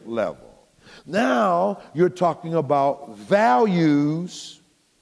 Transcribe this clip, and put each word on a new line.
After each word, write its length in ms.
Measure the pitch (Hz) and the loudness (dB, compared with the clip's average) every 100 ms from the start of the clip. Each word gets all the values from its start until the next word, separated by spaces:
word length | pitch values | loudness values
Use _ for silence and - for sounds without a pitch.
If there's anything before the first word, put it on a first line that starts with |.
| 110 | -6
level. 480 | 113 92 73 - - _ _ - - - | -4 -4 -6 -18 -20 _ _ -20 -20 -6
Now 720 | 185 254 247 202 175 196 196 - | -2 0 0 2 2 0 -4 -8
you're 160 | 143 180 | 0 0
talking 440 | 180 175 147 165 | 2 -2 -2 -4
about 640 | 165 139 143 139 - - 104 | -4 0 2 2 -2 -10 -16
values, 1400 | 104 202 233 247 220 175 160 147 147 160 175 - - - _ _ _ _ | 0 2 4 4 4 4 4 4 2 -2 -8 -12 -18 -20 _ _ _ _